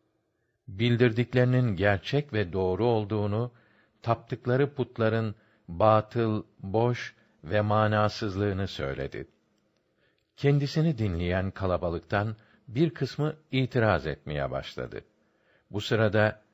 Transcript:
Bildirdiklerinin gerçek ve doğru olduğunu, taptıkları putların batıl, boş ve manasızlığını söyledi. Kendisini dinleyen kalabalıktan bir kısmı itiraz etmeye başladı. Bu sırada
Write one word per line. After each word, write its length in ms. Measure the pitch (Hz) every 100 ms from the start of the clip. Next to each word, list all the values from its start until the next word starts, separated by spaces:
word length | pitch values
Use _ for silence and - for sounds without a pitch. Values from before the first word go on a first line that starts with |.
| _ _ _ _ _ _ -
Bildirdiklerinin 1080 | 98 120 117 120 110 120 123 123 127 123 87
gerçek 560 | 101 98 - 139 147
ve 200 | 107 90
doğru 320 | 95 92 92
olduğunu, 680 | 120 113 101 107 104 107 123 - _ _ _ _
taptıkları 720 | 117 113 - 120 123 127 139
putların 600 | 131 123 - 110 113 110 101 _ _ -
batıl, 760 | 85 107 110 107 120 113 107 - _
boş 540 | 98 107 120 120 - - _ _
ve 160 | 78 104
manasızlığını 1080 | 104 107 107 107 104 - 107 95 104 95 95
söyledi. 600 | - 69 67 67 60 65 _ _ _ _ _ _ _ _ _ _ -
Kendisini 600 | 143 143 139 160 165 120
dinleyen 520 | 107 85 87 92 95
kalabalıktan 840 | - 95 85 87 85 - 104 107 107 _ _ -
bir 220 | 113 165
kısmı 460 | - 135 - 151 - _
itiraz 540 | 131 127 127 110 85 76
etmeye 440 | 69 71 73 67
başladı. 540 | 65 - - 62 53 - _ _ _ _ _ -
Bu 100 | 101
sırada 640 | - 110 110 107 107 - _